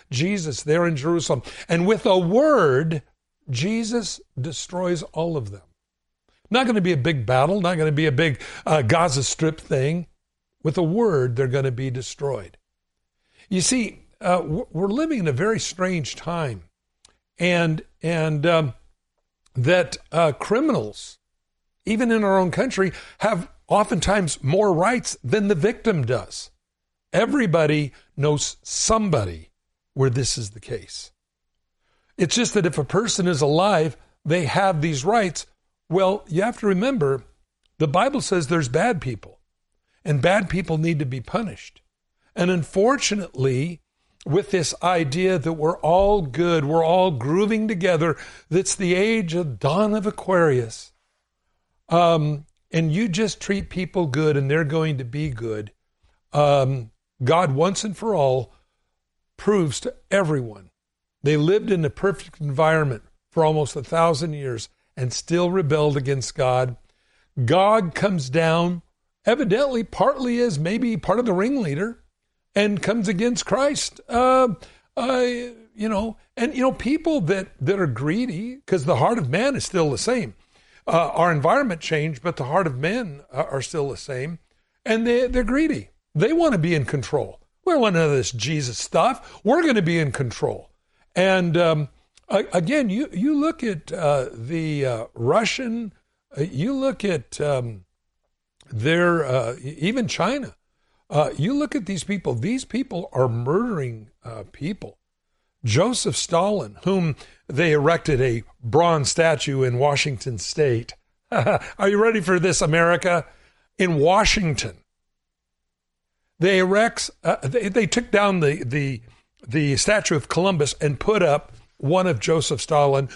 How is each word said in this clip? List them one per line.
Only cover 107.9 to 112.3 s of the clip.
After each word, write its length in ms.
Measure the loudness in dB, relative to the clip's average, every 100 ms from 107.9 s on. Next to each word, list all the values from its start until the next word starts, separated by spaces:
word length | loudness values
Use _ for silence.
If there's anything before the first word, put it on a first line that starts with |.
| 2 2 0
a 220 | 2 -2 -6 _
bronze 500 | 0 4 4 2 0
statue 520 | 2 2 2 -2 0
in 160 | 0 2
Washington 600 | 2 2 -2 -4 -8 -8
State. 560 | -4 0 2 0 -4 -16 _
<laughs> 180 | _ _
Are 580 | 0 2 0 -4 -2 2
you 140 | 4
ready 180 | 2 2
for 200 | 2